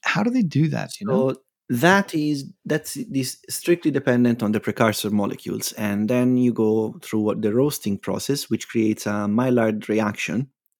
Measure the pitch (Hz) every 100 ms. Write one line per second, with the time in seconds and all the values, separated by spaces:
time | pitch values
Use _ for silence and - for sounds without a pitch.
0 | - 175 226 254 180 139 156 123 - -
1 | 202 131 131 - _ _ - 120 165 196
2 | 196 160 151 143 135 - - 156 - 143
3 | 131 135 127 - - - - 175 156 139
4 | 135 123 123 113 107 107 - - 113 104
5 | 104 104 98 - - 101 - - 107 101
6 | 107 123 123 127 123 113 110 110 110 -
7 | - 110 104 101 107 117 147 - 104 98
8 | - - - 143 - 110 - 117 110 107
9 | 104 104 101 107 131 123 113 107 - 107
10 | 104 107 - 95 135 _ _ _